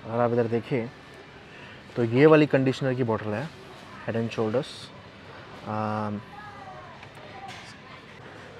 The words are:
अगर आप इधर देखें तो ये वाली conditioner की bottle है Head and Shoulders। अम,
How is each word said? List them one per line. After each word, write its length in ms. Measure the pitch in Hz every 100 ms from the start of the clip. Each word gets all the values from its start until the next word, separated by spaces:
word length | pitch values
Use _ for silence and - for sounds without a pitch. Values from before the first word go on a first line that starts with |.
अगर 160 | 117 117
आप 120 | 120
इधर 140 | 120 113
देखें 440 | 117 - 135 117 - - - - - - - - - - -
तो 80 |
ये 220 | 117 123 156
वाली 200 | 156 151
conditioner 480 | 139 131 123 135
की 80 | 127
bottle 240 | 120 107 107
है 220 | 104 156 - - - - -
Head 120 | - 113
and 140 | 113
Shoulders। 360 | - 110 120 - - - - - - - - - - -
अम, 540 | 107 107 107 107 104 - - - - - - - - - - - - - - - - - - - - - - -